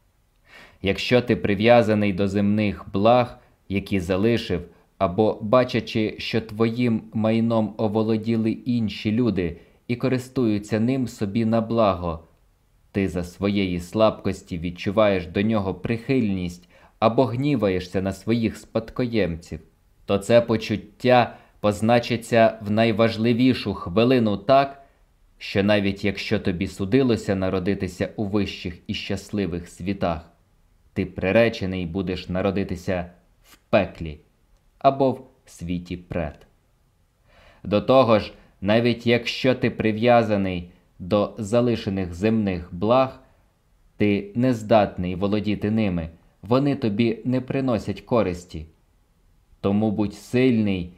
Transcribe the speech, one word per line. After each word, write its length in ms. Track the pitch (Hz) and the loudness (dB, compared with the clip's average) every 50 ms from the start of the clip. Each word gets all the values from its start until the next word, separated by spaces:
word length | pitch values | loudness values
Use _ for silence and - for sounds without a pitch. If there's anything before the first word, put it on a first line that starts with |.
| _ _ _ _ _ _ _ _ _ _ - - - - _ _ | _ _ _ _ _ _ _ _ _ _ -20 -20 -20 -20 _ _
Якщо 400 | - 95 95 - - - 127 123 | -4 -2 -2 -2 -2 2 2 2
ти 140 | 123 - 110 | 2 2 0
прив'язаний 800 | - - 98 101 95 107 117 120 120 110 104 110 104 104 101 92 | 0 0 -2 -2 2 4 6 6 6 6 4 2 0 0 0 0
до 140 | 90 101 98 | -2 -2 -2
земних 580 | 95 104 101 101 104 107 107 101 92 85 - - - | 0 0 0 0 0 0 0 -2 -4 -6 -12 -6 -4
благ, 460 | 98 101 113 123 123 117 117 - - _ _ _ _ _ _ | 2 4 4 4 4 2 0 -6 -14 _ _ _ _ _ _
які 300 | 95 98 95 - 101 95 | -4 -4 -4 -2 -2 -2
залишив, 640 | 85 90 95 92 104 117 117 110 - - 92 82 - - - _ _ _ _ _ | 0 0 0 0 2 2 0 0 -2 -4 -6 -6 -6 -10 -16 _ _ _ _ _
або 400 | 98 90 87 107 110 104 - - | -2 0 2 2 2 2 0 -2
бачачи, 760 | 113 101 123 127 123 127 - 113 107 - - 113 107 104 - - | -2 2 2 2 2 2 0 -4 -4 -2 -2 -2 -2 -2 -4 -6
що 240 | - - - 113 | -8 -4 -4 -4
твоїм 600 | - - 107 104 113 117 113 123 123 120 113 104 - - - | -4 -4 -2 0 0 0 0 0 0 0 0 -2 -4 -6 -4
майном 600 | 110 107 110 113 113 113 117 117 113 107 101 - - | -2 0 2 2 2 2 2 2 0 0 -2 -2 -4
оволоділи 760 | 113 104 101 110 107 110 113 107 104 113 117 113 110 110 | -4 0 0 0 2 2 0 0 0 0 0 0 0 0
інші 600 | - - - 123 120 120 113 101 101 - - 107 | -2 -2 -2 -2 -2 0 -2 -2 -4 -4 -2 -2
люди 460 | 107 117 127 113 95 95 90 82 80 - - _ _ _ _ - | 0 2 2 2 0 0 -2 -2 -4 -8 -14 _ _ _ _ -8
і 80 | 120 | -6
користуються 840 | 123 - 127 131 123 123 - - 135 120 110 107 101 101 - 117 107 | -4 -2 -2 -2 -2 -4 -6 -4 0 0 0 0 0 -2 -2 -2 0
ним 280 | 113 123 135 135 123 110 | 0 0 0 0 -2 -6
собі 380 | - - 110 98 98 117 113 | -4 -6 -6 -2 -2 0 0
на 160 | 113 113 113 | 2 2 0
благо, 640 | 107 110 117 117 110 98 92 85 90 85 80 80 80 _ _ _ _ _ _ _ _ _ _ _ _ _ | 0 0 2 4 4 4 2 0 -2 -4 -6 -6 -10 _ _ _ _ _ _ _ _ _ _ _ _ _
ти 180 | - 104 98 90 | -2 -2 -2 0
за 140 | 87 90 85 | -2 -4 -6
своєї 560 | 87 - - 98 101 101 101 95 92 87 87 | -8 -6 -4 -2 0 0 0 0 0 -2 -6
слабкості 800 | 87 - - 110 110 107 - - - 101 90 - - - 92 82 | -6 -6 0 2 2 2 2 0 -4 -4 -4 -4 -8 -10 -10 -6
відчуваєш 680 | 82 90 90 - - 107 92 110 107 104 98 92 85 82 | -6 -8 -8 -6 -6 -2 2 4 4 4 2 0 -2 -4
до 140 | 85 98 | -2 -2
нього 320 | 104 110 113 104 95 95 90 | 0 0 0 0 -2 -2 -6
прихильність 960 | - - - 117 113 - - 135 131 113 101 98 92 90 87 87 - - _ _ - - _ _ _ | -6 -4 -6 -6 -4 -2 -2 0 0 0 0 -2 -4 -4 -6 -8 -12 -18 _ _ -20 -20 _ _ _
або 260 | 107 113 113 131 135 | 0 2 4 2 2
гніваєшся 760 | 110 117 120 139 147 143 113 107 98 92 90 90 - - 95 | 2 0 -2 0 0 0 2 2 0 0 -2 -4 -4 -4 -2
на 120 | 92 95 95 | -2 -2 -4
своїх 440 | - - 110 117 120 113 104 101 - | -4 -2 -2 -2 0 0 -2 -4 -6
спадкоємців, 1000 | - - - 113 110 - - - 127 120 117 110 95 85 85 80 - - 82 76 - _ _ _ _ _ _ _ _ | -14 -6 -6 -6 -6 -6 -6 -6 -6 -2 0 0 0 -2 -2 -8 -10 -12 -14 -14 -14 _ _ _ _ _ _ _ _
то 120 | - 101 98 | -2 -2 -2
це 240 | - - 117 117 | 2 4 4 4
почуття 920 | 117 - 113 107 - - 107 98 - - - _ - 123 123 123 113 - - - - _ _ _ | 6 4 0 -2 0 -2 -4 -6 -6 -12 -14 _ 2 4 6 6 4 2 -2 -12 -20 _ _ _
позначиться 1000 | - 104 101 - 110 113 123 120 120 - 120 113 - - 123 113 113 113 - - | -2 0 0 2 2 2 2 2 2 0 -4 -6 -4 0 4 4 4 4 4 -2
в 100 | 104 104 | -4 -2
найважливішу 1000 | 104 110 117 117 107 101 113 110 98 104 110 120 120 120 127 131 117 - - 107 92 | 0 2 2 2 2 2 2 2 2 0 0 0 2 4 2 2 2 0 -2 -6 -6
хвилину 640 | - - - 85 110 117 123 131 127 113 107 101 95 | -6 -8 -2 0 2 4 4 4 4 2 2 0 -2
так, 460 | - - 135 139 139 - - - - _ _ _ _ _ _ _ _ _ _ _ | 2 4 4 4 4 2 -4 -12 -20 _ _ _ _ _ _ _ _ _ _ _
що 260 | - - - 104 95 | -16 -4 -2 0 2
навіть 420 | 107 107 104 98 101 98 101 - | 4 2 2 2 0 -2 -2 -2
якщо 340 | 101 95 - - - 110 98 | -4 -4 -4 -4 -2 -2 -2
тобі 280 | - 101 90 85 98 87 | 0 -2 -2 -2 -4 -6
судилося 680 | - - 101 95 110 135 135 123 113 104 - - 98 | -6 -6 -2 2 2 2 4 4 2 0 0 -2 -2
народитися 760 | 95 95 95 95 92 87 101 98 95 98 90 - - 101 - - | 0 0 -2 -2 -2 -2 -2 -2 -2 -4 -8 -4 -6 -6 -6 -4
у 100 | - 107 | -6 -6
вищих 520 | 98 101 104 98 95 - - - 90 82 - - - | -2 -2 -2 -2 -2 -6 -8 -10 -10 -10 -10 -10 -10
і 60 | 101 | -10
щасливих 760 | - - - 101 95 - - - 104 98 85 87 87 85 - | -8 -6 -6 -8 -8 -8 -6 -4 -4 -4 -4 -4 -8 -8 -12
світах, 580 | - - 90 95 98 98 98 87 82 82 - - _ _ _ _ _ _ _ _ _ _ _ _ _ | -14 -10 -6 -6 -4 -2 -2 -2 -2 -4 -8 -14 _ _ _ _ _ _ _ _ _ _ _ _ _
ти 120 | 104 92 | -6 -6
приречений 800 | 92 - - 90 92 101 113 117 113 113 - 98 92 92 92 90 | -4 -6 -4 -2 2 4 4 4 4 2 -2 -6 -4 -4 -4 -6
будеш 440 | 82 82 98 92 90 92 90 - - | -4 -4 -4 -4 -4 -4 -6 -6 -6
народитися 800 | 90 92 95 98 90 101 98 - 92 85 - - 92 90 85 - - _ _ _ _ _ _ | -4 0 0 0 0 0 -2 -4 -6 -6 -4 -4 -4 -4 -4 -8 -14 _ _ _ _ _ _
в 140 | _ - _ | _ -20 _
пеклі 600 | _ _ - 107 92 - - - 85 78 73 - - _ _ _ _ _ _ _ _ _ _ _ | _ _ 2 2 2 0 -4 -10 -12 -12 -12 -14 -18 _ _ _ _ _ _ _ _ _ _ _
або 320 | - 135 131 131 139 131 | 2 2 2 4 2 0
в 160 | 120 - - - _ _ _ | 0 -2 -8 -18 _ _ _
світі 520 | - - - 85 85 90 87 87 - 90 87 | -20 -18 -12 -8 -6 -6 -6 -6 -8 -10 -12
прет. 500 | 87 - - 90 80 73 - - - _ _ _ _ _ _ _ _ _ _ _ _ _ _ _ _ _ _ _ - - _ _ - | -10 -8 -6 -6 -6 -6 -8 -14 -20 _ _ _ _ _ _ _ _ _ _ _ _ _ _ _ _ _ _ _ -20 -20 _ _ -4
До 180 | 87 101 104 | 0 0 0
того 380 | 101 - 127 135 123 110 113 104 | 4 6 6 6 6 6 4 2
ж, 140 | 92 - - - - _ _ _ | 2 -2 -10 -18 -20 _ _ _
навіть 460 | 95 98 107 117 117 120 117 117 - 120 | -2 2 2 4 4 2 0 0 2 2
якщо 480 | 120 120 120 - - - - 131 123 | 2 2 0 -4 -6 -2 0 0 0
ти 140 | 123 - 117 | 2 0 -2
прив'язаний 1040 | - - 101 110 104 107 113 120 120 120 113 104 107 101 98 95 92 87 87 - - _ _ _ _ - | -2 0 0 0 0 2 4 6 6 6 4 4 0 0 0 -2 -4 -6 -8 -10 -16 _ _ _ _ -16
до 340 | 92 87 107 104 101 - - - | -4 0 2 2 2 0 -2 -8
залишених 760 | 107 98 117 120 123 123 113 110 - 107 98 98 92 87 85 | -6 0 0 2 2 2 0 -2 -2 -4 -4 -4 -4 -6 -4
земних 560 | 85 98 110 113 113 104 98 92 87 87 - | -2 0 0 2 2 0 0 -2 -4 -6 -10
благ, 480 | 90 87 101 107 123 131 131 127 - - - _ _ _ _ _ _ _ _ _ _ _ _ _ _ _ | -8 -4 0 2 4 4 2 0 -4 -12 -20 _ _ _ _ _ _ _ _ _ _ _ _ _ _ _
ти 340 | 104 104 101 98 - - - | 0 2 2 0 -2 -4 -2
не 180 | 120 127 131 123 | 0 0 0 0
здатний 640 | 110 110 104 117 107 101 95 - - 90 90 92 | -2 0 4 4 4 4 2 -2 -6 -6 -6 -4
володіти 560 | 85 101 101 104 107 95 107 101 90 - 104 | -4 -2 -2 -2 -2 -2 -2 -2 -2 -2 -2
ними, 380 | 110 113 110 98 87 85 80 80 - - _ _ _ _ | 0 0 0 0 -2 -4 -6 -8 -12 -18 _ _ _ _
вони 340 | - 98 123 135 143 143 135 | -2 0 0 2 2 0 -2
тобі 440 | - - 113 101 107 117 117 - - - | 0 -2 -2 0 0 0 0 0 -2 -4
не 160 | 123 127 127 | -2 -2 -2
приносять 600 | 127 - - 135 131 131 117 98 - - 98 - | -4 -4 -4 -4 -2 0 -2 -2 -2 -6 -8 -10
користі. 640 | - - 127 113 101 92 87 87 - - - 80 78 - _ _ _ _ _ _ _ _ _ _ _ _ _ _ _ _ _ _ | -6 -2 0 0 0 0 -2 -6 -10 -14 -14 -14 -14 -14 _ _ _ _ _ _ _ _ _ _ _ _ _ _ _ _ _ _
Тому 300 | - 98 101 104 110 110 | -2 0 0 2 0 0
будь 220 | 101 110 104 101 - | 0 0 -2 -4 -4
сильний 800 | - - - - 123 131 131 120 110 107 101 95 92 87 87 - | -10 -12 -2 0 2 4 4 4 2 2 0 -2 -2 -6 -8 -12